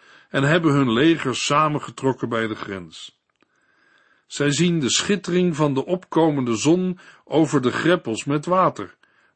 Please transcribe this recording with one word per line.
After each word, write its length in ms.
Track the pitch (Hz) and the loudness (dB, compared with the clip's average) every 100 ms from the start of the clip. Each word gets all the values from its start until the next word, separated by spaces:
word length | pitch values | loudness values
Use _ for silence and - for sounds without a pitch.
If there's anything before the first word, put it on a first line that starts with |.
| _ - _ | _ -20 _
en 140 | 139 | -2
hebben 300 | 139 170 160 | 2 2 2
hun 200 | 143 131 | 2 2
legers 520 | 113 160 160 135 113 | 4 2 2 -2 -4
samengetrokken 840 | - 147 156 147 - 123 135 127 120 | 0 2 2 -2 -6 -4 -4 -2 -4
bij 180 | 117 113 | -2 -4
de 80 | |
grens. 680 | 107 - 98 85 - - _ _ _ _ _ _ _ _ _ _ _ _ | -6 -8 -10 -12 -18 -20 _ _ _ _ _ _ _ _ _ _ _ _
Zij 260 | - 147 | -2 0
zien 280 | 135 175 170 | 2 2 2
de 100 | 123 | 0
schittering 680 | - - 202 - 175 180 151 | 0 0 -2 0 0 0 0
van 180 | 151 | 0
de 100 | 131 | 0
opkomende 720 | 131 180 - - 165 147 123 110 | -2 -6 -2 2 2 2 -2 0
zon 420 | 135 175 185 180 - - | 2 2 0 -6 -12 -20
over 380 | _ 139 156 143 | _ 0 2 2
de 100 | 127 | 0
greppels 520 | - 160 175 120 107 | 0 0 0 -2 -6
met 220 | - 147 147 | -4 -4 0
water, 500 | 185 175 127 95 - _ _ _ | 0 2 -2 -10 -16 _ _ _